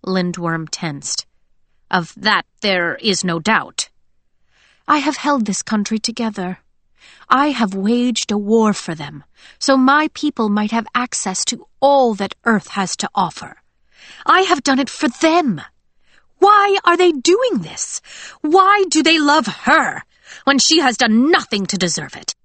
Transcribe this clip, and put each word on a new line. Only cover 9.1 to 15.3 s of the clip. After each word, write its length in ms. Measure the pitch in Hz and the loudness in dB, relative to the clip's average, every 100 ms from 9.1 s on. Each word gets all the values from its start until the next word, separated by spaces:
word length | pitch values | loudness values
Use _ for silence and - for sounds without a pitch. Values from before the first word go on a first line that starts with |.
| 151 - _ - _ | -14 -20 _ -20 _
so 180 | - 269 | 2 4
my 320 | 262 294 311 | 4 2 0
people 340 | - 302 - 220 | -2 -6 -2 -2
might 220 | 208 214 | 0 -2
have 160 | 226 220 | -4 -4
access 500 | 247 240 - - 190 - | -6 -6 -6 -6 -6 -6
to 200 | 240 - _ | -8 -12 _
all 340 | 269 277 247 | 4 4 2
that 200 | 196 196 - | 0 -6 -4
Earth 240 | - 214 - | 0 0 -2
has 280 | - 190 - | -6 -6 -4
to 120 | - | -6
offer. 480 | - 175 - - - _ _ _ _ - - | -2 -4 -4 -18 -20 _ _ _ _ -20 -8
I 180 | - 339 | 2 2
have 200 | 381 339 | 4 0
done 160 | 277 262 | 0 0
it 100 | 269 | -2
for 200 | - 302 | -2 -4
them. 520 | - 320 | 0 2